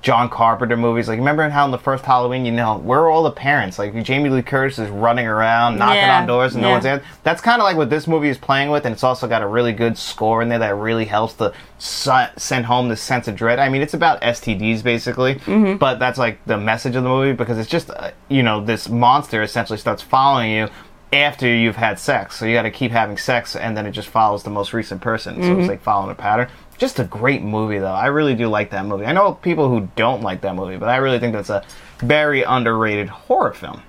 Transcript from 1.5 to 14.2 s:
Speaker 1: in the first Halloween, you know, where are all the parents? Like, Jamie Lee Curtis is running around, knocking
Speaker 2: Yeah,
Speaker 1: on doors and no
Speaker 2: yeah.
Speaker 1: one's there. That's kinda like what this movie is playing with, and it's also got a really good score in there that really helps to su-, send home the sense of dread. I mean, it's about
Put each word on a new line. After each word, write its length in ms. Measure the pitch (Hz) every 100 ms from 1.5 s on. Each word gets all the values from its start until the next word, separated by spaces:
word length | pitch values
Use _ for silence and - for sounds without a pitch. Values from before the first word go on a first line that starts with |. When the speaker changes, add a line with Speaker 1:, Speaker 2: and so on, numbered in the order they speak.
| 143
Speaker 1:
in 80 | 143
the 60 | 127
first 260 | - 135
Halloween, 400 | 135 127 123 127
you 80 | 123
know, 260 | 117 117 107
where 220 | 98 131
are 100 | 165
all 140 | 160
the 60 | 156
parents? 440 | - 135 143 101 92
Like, 240 | 104 107
Jamie 240 | 113 135 143
Lee 140 | 131
Curtis 360 | 120 139 135 135
is 100 | 110
running 380 | 101 113 120 117
around, 520 | 107 113 117 120 110
knocking 180 | 120 131
Speaker 2:
Yeah, 240 | 202 -
Speaker 1:
on 60 | 117
doors 260 | 120 127
and 80 | 120
no 60 | 120
Speaker 2:
yeah. 60 |
Speaker 1:
one's 100 | 123
there. 180 | 131 139 - -
That's 160 | - 165
kinda 240 | - 240
like 120 | 202 170
what 140 | 143
this 160 | 151 -
movie 220 | 160 147
is 100 | 131
playing 320 | - 135 143
with, 140 | 147
and 80 | 131
it's 100 | 110
also 240 | 127 127 120
got 160 | 113
a 60 | 104
really 240 | 110 120
good 260 | 107 117 113
score 440 | - - 110 113
in 60 | 117
there 120 | 117
that 160 | 113 101
really 300 | 107 113 110
helps 280 | 104 110
to 180 | - 104 - - -
su-, 340 | - - 139 131 123 -
send 300 | - 131 117
home 220 | 123 123
the 60 |
sense 320 | 110 - 127 120
of 80 |
dread. 240 | 101 113 120
I 100 | 139
mean, 140 | 135
it's 120 | 139
about 240 | 151 165 143